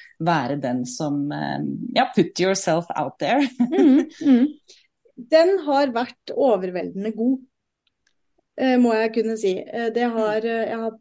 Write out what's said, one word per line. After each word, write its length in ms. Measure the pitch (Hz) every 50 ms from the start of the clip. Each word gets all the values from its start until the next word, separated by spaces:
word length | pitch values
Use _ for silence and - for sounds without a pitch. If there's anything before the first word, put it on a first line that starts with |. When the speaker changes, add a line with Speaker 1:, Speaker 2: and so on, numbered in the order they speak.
| - - - -
Speaker 1:
være 400 | 160 170 170 151 123 123 143 143
den 240 | 135 127 123 127 123
som, 440 | 123 - - 160 147 143 143 143 147 147
eh, 260 | 147 73 - - 143 147 143 - - - - -
ja, 120 | - - - -
put 240 | - 165 170 - -
yourself 460 | 180 190 196 185 - - 156 170 170 - -
out 240 | - 143 123 - -
there. 220 | 156 156 226 277
<laughs> 180 | 285 247 - -
Speaker 2:
Mm, 500 | 240 247 302 381 381 294 254 302 - - - - -
mm. 240 | 294 262 233 254 302 302 - _ - - _ _ _ _ _ _ _ _ - 240 -
Den 280 | 311 320 339 359 392 370 311
har 220 | 285 277 277 285 269 226
vært 380 | 233 247 - - _ _ - -
overveldende 800 | - 277 262 214 190 185 185 180 180 180 175 170 190 202 220 220
god, 220 | 208 226 254 269 262 262 - _ _ _ _ _ _ _ _ _ _ _ _ _ _ _ _ _ _ _ _ _ -
eh, 180 | 262 262 254 247
må 120 | 240 233 220
jeg 180 | 220 226 220 226
kunne 200 | 233 214 220 226 220
si. 140 | 220 196 185 185
Eh, 320 | - - - 233 233 226
det 180 | 226 240 240 240
har, 300 | 226 226 220 214 214 220
Speaker 1:
Mm. 60 | 220
Speaker 2:
eh, 200 | 233 233 226 220 -
jeg 100 | - 226
har, 140 | 226 226 220 -